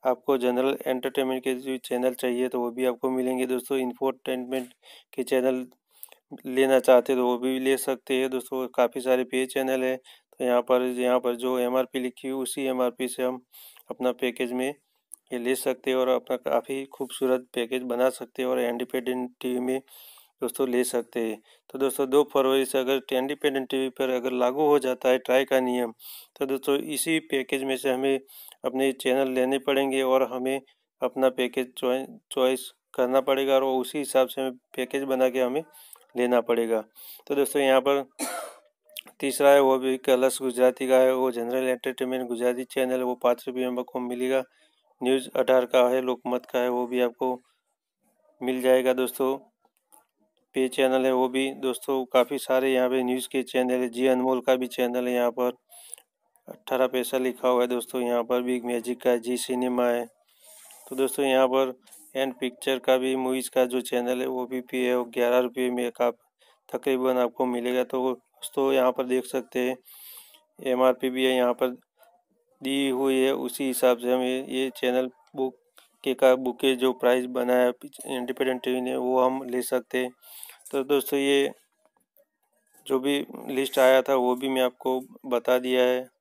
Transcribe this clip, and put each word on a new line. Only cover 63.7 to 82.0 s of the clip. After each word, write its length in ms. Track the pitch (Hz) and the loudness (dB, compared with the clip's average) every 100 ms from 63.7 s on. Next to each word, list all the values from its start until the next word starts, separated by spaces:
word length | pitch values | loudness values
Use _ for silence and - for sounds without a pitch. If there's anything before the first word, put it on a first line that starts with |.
| 127 | 0
चैनल 400 | 123 127 123 127 | -2 -2 -2 -2
है, 60 | 131 | -2
वो 200 | 127 123 | -6 -6
भी 140 | 127 | -8
पे 260 | 123 127 123 | -6 -4 0
है, 100 | 123 | 0
वो 80 | |
ग्यारह 340 | 120 117 120 123 | -2 -2 2 2
रुपये 320 | 127 127 123 | 2 -2 -4
में 160 | 123 120 | -2 -6
एक 160 | - | 0
आप 140 | 120 113 _ _ _ _ _ | -2 -2 _ _ _ _ _
तकरीबन 460 | 127 139 131 127 127 | -6 -2 0 2 2
आपको 280 | 123 - 127 | 0 0 -2
मिलेगा। 380 | 120 120 127 | -2 -2 -2
तो 280 | 123 131 127 | -2 -2 -2
दोस्तों, 600 | 120 _ _ - - 135 | -4 _ _ -10 -2 0
यहाँ 200 | 135 127 | 2 2
पर 120 | 123 | 0
देख 200 | 127 127 | -2 -2
सकते 360 | 123 135 117 127 | -2 -6 -6 -4
हैं 160 | 123 127 _ - - - - - _ _ 139 | -4 -4 _ -20 -20 -20 -20 -20 _ _ -4
एमआरपी 440 | 127 131 120 131 | 4 4 4 -2
भी 140 | 127 | 0
है, 80 | 127 | 0
यहाँ 200 | 127 123 | 2 2
पर 160 | 123 131 123 _ _ _ _ _ _ _ _ | 2 -2 -4 _ _ _ _ _ _ _ _
दी 260 | 139 139 139 | -6 -2 0
हुई 300 | 127 135 131 | 0 0 2
है, 160 | 131 | 2
उसी 300 | 139 127 - | 0 -4 -4
हिसाब 340 | 139 127 127 120 | -4 2 2 2
से 140 | 123 | 0
हमें 360 | 127 127 131 135 | 0 0 -4 -4
ये 220 | 131 131 - | -4 -4 -2
चैनल 340 | 127 123 127 _ _ 147 | 0 0 -2 _ _ -6
बुक 220 | 131 - _ - _ _ | -6 -6 _ -20 _ _
के 100 | - | -6
का 200 | 127 131 | 2 4
बुके 420 | 127 127 123 131 131 | 4 0 -2 0 2
जो 160 | 131 | 0
prize 340 | 123 127 127 127 | 2 2 2 0
बनाया 440 | 127 123 127 127 | -4 0 2 2
पिच-, 360 | 123 147 - - | 0 -12 -18 -8
independent 560 | 131 123 127 131 127 | -8 -6 -4 -2 -2
TV 180 | 127 127 | -4 -4
ने, 160 | 127 131 | -4 -4
वो 240 | 127 127 | 0 2
हम 220 | 127 131 | 2 0
ले 200 | 131 123 | -6 -6
सकते 360 | 120 127 113 127 | -2 -4 -2 -4
हैं। 120 | 123 123 - - - - - | -4 -8 -20 -20 -20 -20 -8
तो 140 | 139 | -6
दोस्तों, 360 | 135 143 131 143 | 0 0 0 -2
ये 300 | 139 139 139 - _ _ _ _ | 2 2 0 -4 _ _ _ _